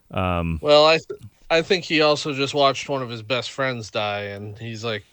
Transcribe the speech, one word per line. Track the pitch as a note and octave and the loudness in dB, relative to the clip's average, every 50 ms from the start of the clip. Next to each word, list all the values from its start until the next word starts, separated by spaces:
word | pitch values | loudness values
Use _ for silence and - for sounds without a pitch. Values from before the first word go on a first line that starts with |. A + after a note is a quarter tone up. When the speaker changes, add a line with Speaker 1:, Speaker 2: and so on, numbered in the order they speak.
| _ _ - | _ _ -6
Speaker 1:
Um, | F#2+ F#2 F2+ F2+ F2 E2+ E2+ E2 D#2+ | -4 -2 0 0 0 0 -2 -2 0
Speaker 2:
Well, | - D3 D3 D3+ D3+ | 4 6 6 8 8
I | D#3 E3 D#3+ | 6 4 4
th-, | - - - - - G#2 - _ _ - | 0 -4 -12 -14 -14 -18 -20 _ _ 0
I | E3 E3 E3 | 0 0 2
think | - G3+ F3+ - | 2 0 0 0
he | - D#3 D3+ | 0 0 2
also | D3+ D3+ D3 C#3+ - D#3 C#3 | 4 4 2 2 -2 -4 -4
just | C3 C#3 C3+ C#3+ | -2 -4 -2 2
watched | D3 C#3 C3+ C3 - - - | 2 2 2 2 0 -4 -4
one | C#3+ C3+ C3 | -4 -4 -4
of | A#2 | -6
his | A#2+ A#2 G#2+ | -8 -10 -6
best | G#2+ C3 B2 A2+ - - | -4 -4 -4 -4 -6 -6
friends | - C3+ C3 B2+ A#2 A2 - | -4 -4 -2 -4 -4 -8 -8
die, | - A#2 G#2+ G#2 G2+ G#2 G2+ | -6 -4 -4 -2 -4 -4 -6
and | G2+ G2+ G2 G#2 G#2+ G2+ A2 | -8 -8 -10 -10 -12 -12 -12
he's | A#2 A#2 A2+ G#2+ A2 | -10 -10 -10 -8 -6
like, | A#2+ A2 G2+ - _ | -6 -6 -6 -8 _